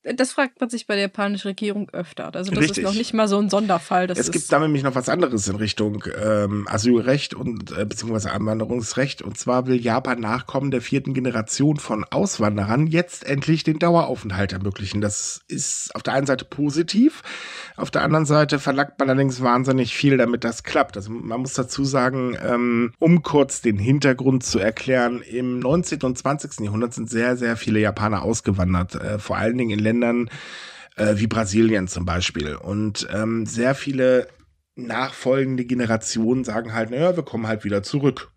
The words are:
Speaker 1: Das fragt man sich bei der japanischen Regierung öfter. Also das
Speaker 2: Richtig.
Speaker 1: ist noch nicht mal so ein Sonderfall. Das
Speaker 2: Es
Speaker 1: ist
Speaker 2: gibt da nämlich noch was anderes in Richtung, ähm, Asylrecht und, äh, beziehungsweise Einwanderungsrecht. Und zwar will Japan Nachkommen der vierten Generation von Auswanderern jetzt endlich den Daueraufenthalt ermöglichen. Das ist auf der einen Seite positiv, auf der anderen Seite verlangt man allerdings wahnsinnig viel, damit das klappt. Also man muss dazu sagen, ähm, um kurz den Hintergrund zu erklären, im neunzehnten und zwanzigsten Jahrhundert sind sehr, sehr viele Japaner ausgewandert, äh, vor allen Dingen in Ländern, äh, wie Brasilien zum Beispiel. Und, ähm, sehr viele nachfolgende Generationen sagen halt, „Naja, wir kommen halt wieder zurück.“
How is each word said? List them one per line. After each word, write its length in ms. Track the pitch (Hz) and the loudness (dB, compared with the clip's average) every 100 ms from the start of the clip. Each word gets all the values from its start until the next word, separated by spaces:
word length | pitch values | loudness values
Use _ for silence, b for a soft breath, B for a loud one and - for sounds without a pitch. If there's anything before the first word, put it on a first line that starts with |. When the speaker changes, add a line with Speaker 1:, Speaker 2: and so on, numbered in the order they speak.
Speaker 1:
Das 280 | - 247 - | -6 -2 -2
fragt 280 | - 269 _ | 0 -2 _
man 80 | 240 | -6
sich 200 | 233 - | -4 -2
bei 80 | 202 | -2
der 80 | |
japanischen 460 | 202 208 202 202 202 | -2 -2 -4 -2 -6
Regierung 380 | 190 208 202 196 | -4 -4 -4 -6
öfter. 420 | - 175 - - | -8 -8 -8 -8
Also 160 | - 185 | -8 -4
das 80 | 180 | 0
Speaker 2:
Richtig. 140 | 160 196 | 0 0
Speaker 1:
ist 60 | |
noch 100 | 190 208 | -2 -2
nicht 180 | 240 | -2
mal 140 | 220 214 | 0 2
so 100 | 202 | 2
ein 140 | 208 | 2
Sonderfall. 560 | 196 208 175 - 180 180 | 2 2 0 2 0 2
Das 100 | 180 | 0
Speaker 2:
Es 80 | - | 0
Speaker 1:
ist 40 | |
Speaker 2:
gibt 180 | 170 - | -2 2
da 80 | 151 | 2
nämlich 220 | 156 143 | 4 2
noch 140 | 135 127 | 2 0
was 140 | 123 | 0
anderes 380 | 156 156 113 98 | 0 2 0 -2
in 80 | 101 | -2
Richtung, 480 | 107 - 107 104 - - | -2 0 -2 -2 -8 -4
ähm, 480 | 107 107 101 104 101 | 2 2 2 -2 -2
Asylrecht 680 | 107 117 117 123 143 - - | 0 4 4 4 0 0 -6
und, 360 | - 113 - 82 | -6 -6 -8 -6
äh, 80 | 104 | -6
beziehungsweise 460 | - 113 110 101 | -4 -2 -2 -2
Einwanderungsrecht. 920 | 107 107 110 110 123 117 - 139 - | -2 -2 -2 -2 -4 -2 -2 -2 -4
Und 160 | - 107 | -10 -6
zwar 300 | - 123 127 | 0 0 2
will 120 | 127 | 2
Japan 400 | 117 117 131 120 | 2 0 0 -4
Nachkommen 520 | 110 123 - 139 139 | -2 -4 -2 -4 -2
der 100 | 127 | -2
vierten 320 | - 139 139 | 0 -2 -2
Generation 640 | 131 127 117 110 - 147 147 | -2 -2 -2 -4 2 2 2
von 260 | - 110 98 | -2 -4 -2
Auswanderern 840 | 135 196 - 104 104 101 120 160 | -2 -2 0 0 2 0 2 2
jetzt 360 | 165 170 - - | 2 -2 -8 -4
endlich 360 | 139 139 160 | -2 2 2
den 140 | - 156 | 2 2
Daueraufenthalt 760 | 170 170 147 160 110 95 98 | 4 4 2 -4 -4 -2 -2
ermöglichen. 480 | 95 98 95 98 101 | -2 -4 -4 -4 -2
Das 400 | 104 - - - _ | -2 -2 -6 -10 _
ist 460 | - - - - | -6 -4 -6 -6
auf 80 | - | -6
der 140 | - 127 | -2 0
einen 100 | 139 | 2
Seite 200 | 131 - | 0 -2
positiv, 760 | - 147 143 170 196 285 - B B B B B - | -2 0 0 2 6 4 4 B B B B B -8
auf 140 | - | -2
der 100 | - | 0
anderen 240 | - 156 151 | 4 4 4
Seite 320 | 151 147 147 | 4 4 2
verlangt 400 | 143 135 143 - | 0 0 -2 0
man 100 | 135 | 2
allerdings 360 | 131 139 123 | 4 4 2
wahnsinnig 520 | 127 123 131 131 117 - | 2 4 4 2 2 2
viel, 220 | 143 135 | 4 6
damit 260 | 117 120 | 4 2
das 200 | 117 113 | -2 -6
klappt. 340 | - 156 135 104 | -2 0 0 -2
Also 140 | 101 | -10
man 300 | 113 113 113 | -10 -6 -6
muss 120 | 131 | -4
dazu 320 | - 123 - 139 | -4 -4 -2 0
sagen, 500 | 135 123 131 127 - | 2 2 0 -4 -4
ähm, 500 | - 120 120 117 120 _ | -2 0 2 2 0 _
um 240 | 165 175 | 6 6
kurz 400 | - 147 131 - | 6 2 2 0
den 160 | 120 101 | 0 0
Hintergrund 680 | 110 143 139 127 127 131 | 2 4 2 2 2 2
zu 140 | - 107 | 0 0
erklären, 640 | 104 - 131 127 120 120 | 0 -2 0 2 2 -2
im 380 | - 117 127 123 | -6 -6 -4 -2
neunzehnten 480 | 127 165 175 151 131 | 0 0 0 -2 -2
und 100 | 127 | -2
zwanzigsten 480 | 131 147 - - 104 | -2 -4 -6 -6 -4
Jahrhundert 300 | 107 117 117 | -2 -2 -4
sind 120 | 110 | -4
sehr, 300 | 113 120 127 | 0 0 0
sehr 180 | 117 113 | -2 -2
viele 240 | - 107 | 0 2
Japaner 440 | 107 101 107 104 | 2 2 -2 0
ausgewandert, 720 | 92 117 - 95 90 90 90 - | 0 0 0 2 2 2 0 -6
äh, 240 | 101 104 | -6 -6
vor 180 | - 95 | -4 -2
allen 200 | 107 123 | 0 0
Dingen 120 | 117 | 0
in 80 | 104 | 0
Ländern, 500 | 107 117 120 120 117 B B B B B B - | 2 2 2 2 -2 B B B B B B -2
äh, 200 | 107 104 | 2 2
wie 100 | 110 | 2
Brasilien 600 | 113 107 107 113 107 90 | 0 2 4 4 4 0
zum 180 | - 90 | -4 -2
Beispiel. 500 | 85 92 82 76 73 | -2 -2 -4 -6 -8
Und, 520 | - 104 107 104 - | -6 -2 -2 -4 -6
ähm, 340 | 98 110 113 107 | -4 -2 -2 -4
sehr 300 | 107 123 139 | 0 0 0
viele 520 | 143 131 127 127 - _ _ _ _ - | -4 2 4 4 2 _ _ _ _ -14
nachfolgende 920 | 120 113 131 - 127 135 135 127 120 | -6 -4 -4 -2 0 2 0 -2 -2
Generationen 760 | 123 117 113 - 113 110 131 120 | -2 2 0 0 -2 2 0 0
sagen 280 | 107 113 | -4 -4
halt, 180 | 110 113 | -4 -2
„Naja, 240 | 120 175 170 | 2 2 0
wir 80 | |
kommen 240 | 143 117 110 | -4 -4 -2
halt 160 | 110 104 | -2 0
wieder 180 | 101 | -2
zurück.“ 480 | 101 147 143 - - | -2 0 0 0 -16